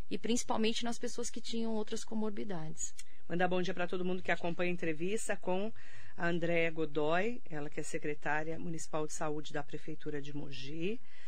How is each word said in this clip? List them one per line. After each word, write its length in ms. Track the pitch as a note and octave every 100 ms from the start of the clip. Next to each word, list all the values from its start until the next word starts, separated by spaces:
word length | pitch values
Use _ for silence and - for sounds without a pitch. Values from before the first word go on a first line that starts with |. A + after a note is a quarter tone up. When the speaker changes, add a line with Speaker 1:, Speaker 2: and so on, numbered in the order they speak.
| -
Speaker 1:
e 80 | -
principalmente 680 | G#3+ A#3+ - A3+ A3 A3+
nas 140 | A#3 A#3
pessoas 320 | A#3+ - A#3+
que 100 | A3+
tinham 320 | - A3+ A3+
outras 300 | G#3+ G#3+ A3
comorbidades. 880 | - A3 G#3+ G#3 A3+ E3+ D#3+ - - - - - -
Speaker 2:
Mandar 180 | F3 F3+
bom 140 | F#3
dia 120 | F3+
pra 140 | F3+ F3
todo 160 | F#3 F3+
mundo 180 | F3+
que 80 | F3+
acompanha 400 | E3+ F3 E3+ F3+
a 20 |
entrevista 640 | F3 E3 D#3 F3+ A3 - G3
com 340 | - F#3 G#3+ - - - - -
a 100 | E3+
Andréa 420 | F3 E3 E3+ E3
Godoy, 680 | D#3+ D3+ D3+ D3+ E3+ A3 A#3+ -
ela 220 | D3+ D3
que 100 | -
é 40 |
secretária 760 | D3+ D#3+ D3+ D3+ D3+ D3+ D#3+ E3
municipal 480 | F3 D#3+ - D#3+ D#3
de 80 |
saúde 400 | - D#3 D3+ D3
da 80 | D3+
Prefeitura 580 | - D3+ - D3+ D3+ D3
de 140 | C#3+ C#3+
Mogi. 640 | D3 C3 C3+ D#3+ F3+ A#3 - -